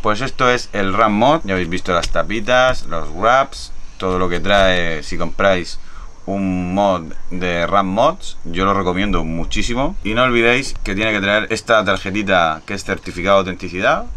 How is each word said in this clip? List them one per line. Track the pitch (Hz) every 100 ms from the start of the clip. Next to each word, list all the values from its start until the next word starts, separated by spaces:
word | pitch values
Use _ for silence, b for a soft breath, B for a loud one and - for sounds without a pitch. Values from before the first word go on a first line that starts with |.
Pues | 107 104
esto | 131 - 127
es | 123 -
el | 104 98 101
ram | 110
mod, | 104 123 156
ya | 101
habéis | 95 85
visto | 90 -
las | 87 -
tapitas, | 85 80 110 110 123 127 123 -
los | 82 78
wraps, | 80 110 131 139 - - - - -
todo | 92 92
lo | 90
que | 85
trae | 98 101 95 90 85 78
si | - 87
compráis | 85 - 98 92 82 - B B B - -
un | 98 95 92 90
mod | 95 101 90 80 - -
de | 87 90 87 85
ram | 101 95
mods, | 98 143 - - - -
yo | 85 95
lo |
recomiendo | 98 90 90 98 90
muchísimo. | 80 82 82 107 104 120 139 -
Y | 101 110
no |
olvidéis | 127 117 117 123 - -
que | - 95
tiene | 110
que | 107
traer | 98 104 110
esta | 110 - 110 101
tarjetita | 95 101 98 101 92 82 78 -
que |
es | 98
certificado | - 95 - 82 90 98
de | 92
autenticidad | 87 90 87 117 175 240